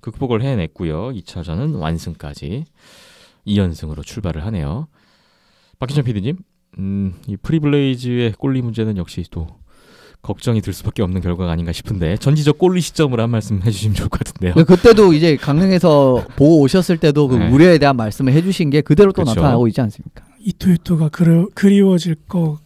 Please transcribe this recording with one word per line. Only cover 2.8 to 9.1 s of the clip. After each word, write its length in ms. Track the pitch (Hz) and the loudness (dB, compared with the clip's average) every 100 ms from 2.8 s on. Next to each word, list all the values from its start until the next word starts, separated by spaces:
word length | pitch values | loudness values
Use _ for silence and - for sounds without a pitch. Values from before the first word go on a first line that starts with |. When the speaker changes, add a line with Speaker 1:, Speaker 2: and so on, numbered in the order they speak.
| _ - - _ _ _ - | _ -20 -20 _ _ _ -2
Speaker 1:
이 120 | 101 | 0
연승으로 460 | 92 80 78 76 | 0 -4 -10 -12
출발을 420 | 76 - 98 78 87 | -12 -10 -8 -6 -8
하네요. 420 | 104 71 98 156 _ _ _ _ _ _ _ _ _ | -6 -6 -8 -10 _ _ _ _ _ _ _ _ _
박희철 240 | 127 143 | -4 -2
피디님, 340 | 123 104 101 185 - _ _ - | -2 -4 -6 -8 -12 _ _ -10
음, 360 | 95 98 98 90 - | -8 -4 -6 -8 -12
이 100 | 98 | -12
프리블레이즈의 960 | - 160 147 143 139 127 123 123 120 | -4 -2 0 0 0 -4 -4 -2 -2
골리 280 | 98 139 131 | -2 -4 -4
문제는 360 | 120 110 110 101 | -4 -4 -4 -4
역시 260 | 85 | -8